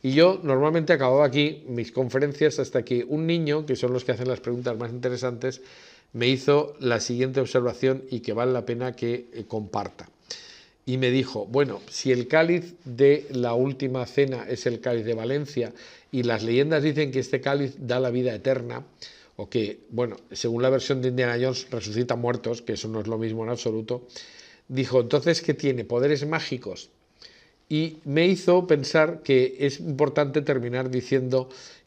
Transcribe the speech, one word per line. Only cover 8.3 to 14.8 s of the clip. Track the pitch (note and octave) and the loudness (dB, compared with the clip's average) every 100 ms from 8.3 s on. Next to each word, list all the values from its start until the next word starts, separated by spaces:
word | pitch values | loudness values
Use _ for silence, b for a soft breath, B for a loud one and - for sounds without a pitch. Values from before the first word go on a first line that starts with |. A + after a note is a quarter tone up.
vale | A2 B2+ | -2 0
la | B2 G#2+ | 0 -2
pena | A#2+ B2+ A#2+ | -6 -6 -4
que, | A#2+ A#2+ A#2+ | -4 -4 -8
eh, | A#2 G#2+ | -16 -8
comparta. | A2 G#2+ G#2+ G2 - - _ B B B B B B - | -8 -4 -6 -6 -12 -20 _ B B B B B B -6
Y | B2+ | 0
me | B2+ | 2
dijo, | C3 B2+ A2 G2 | 2 0 -6 -2
"Bueno, | B2+ C#3 G2+ - | 0 0 -2 -10
si | - C3+ | -6 0
el | B2 A#2 | 0 4
cáliz | D#3 E3 F3 E3+ - | 2 4 0 -2 -18
de | C3 A#2+ C#3 D3 - | -16 4 6 6 0
la | C3 A#2+ | -4 0
última | A#2 C3+ C3+ C3+ B2+ A#2+ | 0 0 -2 -4 -4 -2
cena | - C3+ B2 A2 | 0 0 -2 -6
es | B2 C3 | -4 -2
el | |
cáliz | A#2 | -2